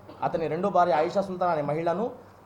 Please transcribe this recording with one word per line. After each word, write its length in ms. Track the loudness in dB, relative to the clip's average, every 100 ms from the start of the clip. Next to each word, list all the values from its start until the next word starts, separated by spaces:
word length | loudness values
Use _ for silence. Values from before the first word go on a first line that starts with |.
| -18 -6
అతని 240 | -4 -2 -2
రెండో 200 | -2 0
భార్య 240 | 4 4
ఆయిషా 280 | 4 2 0
సుల్తాన్ 320 | -2 -2 0
అనే 100 | 0
మహిళను 480 | 0 -2 0 0 -2 -6 -20 -20